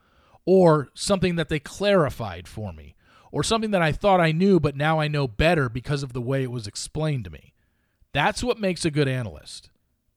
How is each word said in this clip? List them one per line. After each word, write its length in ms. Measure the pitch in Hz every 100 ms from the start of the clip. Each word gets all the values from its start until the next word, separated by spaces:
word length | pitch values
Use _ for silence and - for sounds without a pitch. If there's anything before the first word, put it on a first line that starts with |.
| _ _ _ _
or 440 | - 190 170 151 127
something 440 | - - 190 180 170
that 120 | 151
they 120 | 156
clarified 880 | - - 202 196 135 - 107 85 -
for 240 | - 104
me, 240 | 78 73 - _ _ _
or 140 | -
something 260 | 151 226 220
that 120 | 190
I 100 | 160
thought 280 | 139 202 185
I 120 | 165
knew, 260 | 160 196 180
but 180 | 147 139
now 220 | 151 160
I 80 | 151
know 220 | 147 135
better 400 | 101 156 170 131
because 340 | 120 127 147
of 100 | 135
the 80 | 123
way 220 | 120 135
it 80 | 127
was 160 | 120 104
explained 580 | - - 151 156 139
to 60 | 90
me. 240 | 78 _ _ _ _ _ _ _
That's 300 | 139 175 -
what 160 | 240 226
makes 260 | 196 175
a 60 | 165
good 180 | 147 135
analyst. 640 | 131 107 71 - - - _ _ _ _